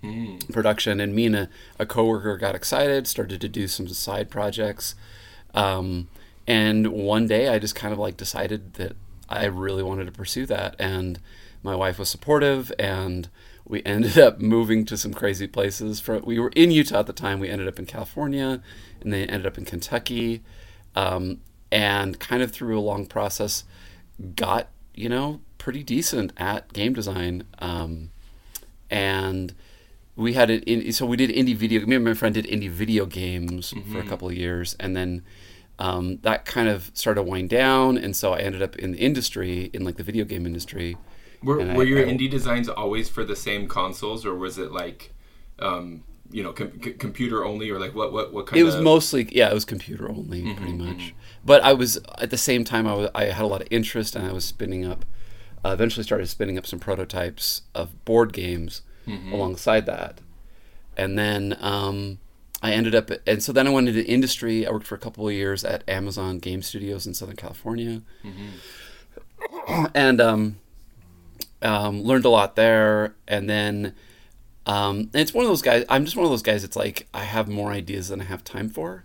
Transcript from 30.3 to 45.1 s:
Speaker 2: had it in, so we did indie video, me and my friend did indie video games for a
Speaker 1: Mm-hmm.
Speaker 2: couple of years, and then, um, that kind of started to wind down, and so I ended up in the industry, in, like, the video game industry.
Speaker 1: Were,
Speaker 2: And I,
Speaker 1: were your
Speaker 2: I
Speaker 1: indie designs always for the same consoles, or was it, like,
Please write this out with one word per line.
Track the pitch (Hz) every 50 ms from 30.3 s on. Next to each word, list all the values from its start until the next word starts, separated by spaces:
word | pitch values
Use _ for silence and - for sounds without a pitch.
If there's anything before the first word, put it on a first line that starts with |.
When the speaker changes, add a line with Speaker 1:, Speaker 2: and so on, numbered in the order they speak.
| 117
Speaker 2:
had | 131 123 113
it | 113 110 -
in, | - 120 117 - -
so | 113 - 135
we | 117 120 120
did | 131 123
indie | - - 131 127 120
video, | 104 107 113 113 107 101
me | 110 131
and | 131 117
my | 113 113
friend | 110 - 113 104
did | 110 104
indie | - - 104 101 95
video | 82 85 104 107 110 104 98
games | 92 87 92 92 90 90 90 85 87 87 90 90 -
for | 92 98
a |
Speaker 1:
Mm-hmm. | 98 101 107 95 101 101
Speaker 2:
couple | 104 - 90 90
of | 87
years, | 87 87 87 87 87 87 90 - -
and | - 95 92
then, | 92 92 92 87 87 87 - - - - - - - - - - -
um, | 95 92 90 90 90 90 92 -
that | - 110 110 - -
kind | - - 127 117 110
of | 104 95 90 - -
started | - - 117 107 104 98
to | 90
wind | 95 92 92 95
down, | 107 120 131 131 131 131 131 131 127 123
and | - 98 98
so | - - 98 92
I | -
ended | - 98 95 92
up | 95 95 -
in | - - 92
the | 90 82
industry, | - 131 147 131 113 - - 101 92 90 90 90 92 92 -
in, | - 92
like, | 90 85 -
the | 90
video | 90 104 110 104
game | 98 101 92 85
industry. | 85 85 85 - - - 95 87 85 85 87 - - - - - - - -
Speaker 1:
Were, | - 131 139 147
Speaker 2:
And | - 117
I, | - 127
Speaker 1:
were | 131
your | 131 135 139
Speaker 2:
I | 131
Speaker 1:
indie | 127 127 123 131 135
designs | 139 135 - 123 120 120 120 117
always | 113 - 107 101 104 113 113 -
for | - - 104
the | 95 101
same | - - 107 101 101 101 98
consoles, | - 104 92 92 92 - - 107 110 113 -
or | 98 90
was | 90 92 92 90 92
it, | 90 78
like, | - 90 87 85 87 - - -